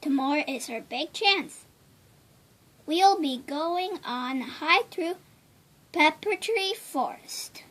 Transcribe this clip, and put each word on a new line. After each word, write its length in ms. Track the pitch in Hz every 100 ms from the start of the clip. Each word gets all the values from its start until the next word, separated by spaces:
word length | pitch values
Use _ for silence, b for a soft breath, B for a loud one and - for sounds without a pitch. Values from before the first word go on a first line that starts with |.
Tomorrow 440 | 294 277 262 294 285
is 220 | 269 -
her 120 | 226
big 320 | - 240 330
chance. 540 | - 415 403 262 - - _ _ _ _ _ _ _ _ _ _ _ -
We'll 340 | 320 392 403
be 220 | 302 254 -
going 520 | 285 330 349 370 370
on 380 | - 247 254 262
a 20 |
hike 460 | 247 - 302 359 480
through 260 | - 330 370 _ _ _ _ _ _ _
Pepper 440 | 339 302 311 - 381
Tree 380 | - 440 381
Forest. 880 | 440 - 294 247 - - - - - -